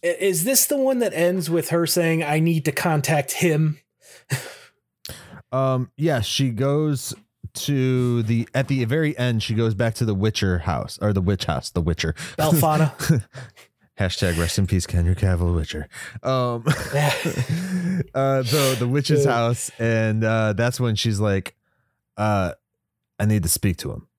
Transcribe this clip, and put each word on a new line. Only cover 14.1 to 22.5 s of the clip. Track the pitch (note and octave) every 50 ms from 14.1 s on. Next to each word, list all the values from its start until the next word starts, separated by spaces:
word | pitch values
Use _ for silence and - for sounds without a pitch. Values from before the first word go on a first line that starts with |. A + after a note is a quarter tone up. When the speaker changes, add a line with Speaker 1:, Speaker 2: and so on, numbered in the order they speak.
| - - - F2+ E2+ E2
Speaker 2:
rest | E2+ E2+ - -
in | G2+ F2+
peace, | - F#2 F2
Henry | - - F#2 E2+ E2+ F2+
Cavill | F2 - F#2+ F#2 E2+ F2+ F2 F2
Witcher. | E2+ E2 - - D2+ D2 - - - - - - A2+ -
Um, | - C3 C3 B2 B2 A#2+ A#2+ A2+ C#3+ C#3+ -
<laughs> | - - -
Speaker 1:
Yeah. | C#3+ D3 D3 - - - E3+ - - B2 - D#3+ E3+ F3+ F#3 F#3 F3+ F3 F3 F#3 F3+ - - -
Speaker 2:
uh, | C3+ C3+ C3+ C3+ C3+
the, | B2+ A#2 C3+ D#3 C#3 C3+ C3 A#2
the | B2 A#2+
witch's | B2 D3 C#3+ - D#3 D3 C#3
Speaker 1:
Yeah. | C#3
Speaker 2:
house, | B2 A#2 A#2 A#2 A#2+ A#2+ - - - -
and, | A#2 A2+ A2+ A2+ A2 A2 G#2+ A2 A2
uh, | A2 A2+ A2+ A2 A2
that's | G#2 F#2+ A#2 A#2+ B2 -
when | B2+ A#2+ A2 G2+
she's | - A#2 G#2+ G2
like, | G#2+ G#2+ G2 F#2+ F#2 - - _ _ _ _ _ _ _ _ _ _ _ _ -
uh, | G#2 G#2+ G#2+ G2+ F#2+ F2